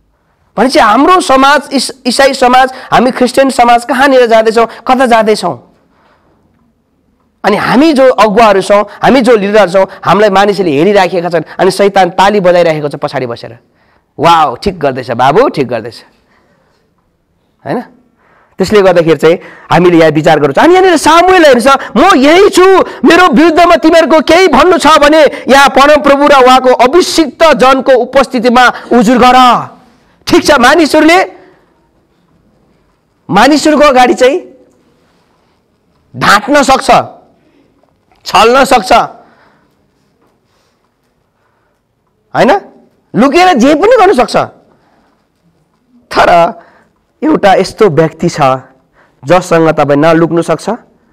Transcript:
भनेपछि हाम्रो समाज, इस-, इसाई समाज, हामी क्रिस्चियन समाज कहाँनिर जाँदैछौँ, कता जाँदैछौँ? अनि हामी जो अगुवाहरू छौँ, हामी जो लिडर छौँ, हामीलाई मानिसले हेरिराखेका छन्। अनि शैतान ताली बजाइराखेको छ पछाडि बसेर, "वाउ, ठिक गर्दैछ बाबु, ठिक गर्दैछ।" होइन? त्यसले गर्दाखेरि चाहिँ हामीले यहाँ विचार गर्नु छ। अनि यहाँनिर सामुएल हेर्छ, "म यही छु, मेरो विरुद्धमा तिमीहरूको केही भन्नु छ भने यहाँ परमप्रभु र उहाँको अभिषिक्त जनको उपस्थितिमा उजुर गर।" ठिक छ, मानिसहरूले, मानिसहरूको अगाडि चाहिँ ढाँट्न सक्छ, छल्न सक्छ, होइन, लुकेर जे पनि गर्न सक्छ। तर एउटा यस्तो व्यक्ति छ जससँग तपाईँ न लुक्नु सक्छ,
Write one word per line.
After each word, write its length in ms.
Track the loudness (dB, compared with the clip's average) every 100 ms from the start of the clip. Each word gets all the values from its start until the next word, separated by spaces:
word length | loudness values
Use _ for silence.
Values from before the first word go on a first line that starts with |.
| _ _ _ _ _ -4
भनेपछि 220 | -2 0
हाम्रो 420 | 0 0 2 0
समाज, 480 | 0 0 2 0 -2
इस-, 200 | -6 -6 -8 -6
इसाई 280 | 0 0
समाज, 380 | 0 0 2 0 -4 -6
हामी 180 | -2 -2
क्रिस्चियन 400 | -2 -2 0 -2
समाज 340 | 0 0 0
कहाँनिर 420 | -2 -2 0 2 2
जाँदैछौँ, 400 | 0 0 -2 -4
कता 400 | -4 -4 -2 0
जाँदैछौँ? 680 | 0 0 -2 -6 -10 _ _ _ _ _ _ _ _ _ _ _ _ _ _ _ _ _ _
अनि 120 | -6 -4
हामी 360 | -2 0 0
जो 180 | 2 2
अगुवाहरू 520 | 2 0 2 2 2
छौँ, 220 | 0 -2 -2 -4
हामी 180 | -2 0
जो 160 | 2 0
लिडर 340 | 0 0 0
छौँ, 160 | 0 -2 -4
हामीलाई 260 | -4 0 0
मानिसले 400 | 0 -2 -2 -2
हेरिराखेका 580 | -2 0 0 -2 -4 -6
छन्। 140 | -6 -6 -4
अनि 120 | -2
शैतान 400 | 0 -2 0 -2
ताली 300 | 0 0 0
बजाइराखेको 480 | 0 0 0 -2 -8
छ 60 |
पछाडि 320 | -8 -10 -8 -10
बसेर, 320 | -10 -16 -20 _ _ _ _ _ -4
"वाउ, 360 | 0 0 0
ठिक 240 | -4 -8 -6
गर्दैछ 320 | -6 -8 -8
बाबु, 380 | -2 0 0 0
ठिक 200 | -4 -6
गर्दैछ।" 360 | -8 -12 -18 -20 _ _ _ _ _ _ _ _ _ _ _ _ _ _ _ -12
होइन? 140 | -12 -12 _ _ _ _ _ _ -8
त्यसले 240 | -2 0
गर्दाखेरि 340 | 2 0 0 0
चाहिँ 220 | 0 -2 -6 -18 -4
हामीले 280 | 0 2 2
यहाँ 120 | 2
विचार 300 | 0 0 0
गर्नु 120 | 0
छ। 60 | 0
अनि 160 | 2
यहाँनिर 220 | 2 2 0
सामुएल 480 | 2 2 2 2
हेर्छ, 220 | 2 2 2 -2 -2 -2
"म 40 | 0 2
यही 320 | 2 2 2
छु, 120 | 2 2 2 0 -2
मेरो 280 | 0 2 2
विरुद्धमा 440 | 2 2 2 2 2
तिमीहरूको 440 | 2 2 2 0
केही 280 | 2 0 2
भन्नु 300 | 2 0 0
छ 80 | 0
भने 580 | 2 2 2 2 -2 -2
यहाँ 200 | 2 2
परमप्रभु 580 | 2 2 2 2 0 2
र 180 | 4
उहाँको 280 | 4 2 2
अभिषिक्त 720 | 0 0 0 -2 -2 -4 0
जनको 480 | 0 2 2 0 0
उपस्थितिमा 760 | 0 0 -2 -2 -2 -2 0 0 -2 -2
उजुर 260 | 0 0 2
गर।" 500 | 2 4 2 0 -4 -16 _ _ _ _ -4
ठिक 180 | -2
छ, 60 | 0
मानिसहरूले, 720 | 0 2 0 0 0 2 2 -2 -8 -20 _ _ _ _ _ _ _ _ _ _ _ _ _ _ _ _ _ -6
मानिसहरूको 540 | 0 2 2 0 0
अगाडि 300 | 2 2 0
चाहिँ 260 | 0 0 -2 -8 -20 _ _ _ _ _ _ _ _ _ _ _ _ _ _ _ -8
ढाँट्न 460 | -4 -4 -2 -2
सक्छ, 280 | 0 -2 0 -2 -2 -12 _ _ _ _ _ _ _ _ _ _
छल्न 400 | -6 -2 0 0
सक्छ, 280 | 0 -2 0 -2 -2 -8 _ _ _ _ _ _ _ _ _ _ _ _ _ _ _ _ _ _ _ _ _ _ _ _ _ _ _ _ _ _ _ -2
होइन, 240 | 0 0 -6 _ _ _ _ -2
लुकेर 360 | 0 2 0
जे 220 | 2 0
पनि 220 | 0 0 0
गर्न 120 | 0
सक्छ। 240 | 0 -2 -4 -6 -10 _ _ _ _ _ _ _ _ _ _ _ _ _ _ -10
तर 420 | -4 0 2 0 -4 -20 _ _ _ _ _
एउटा 300 | -4 -2 0
यस्तो 340 | 0 -2 -2 0
व्यक्ति 400 | 0 -2 -4 -6
छ 120 | -2 -2 -2 -8 _ _ _ _ _
जससँग 440 | -2 -2 0 0 0
तपाईँ 300 | 0 0 0
न 80 | 2
लुक्नु 360 | 0 -2 -4
सक्छ, 260 | -4 -6 -8 -12 _ _ _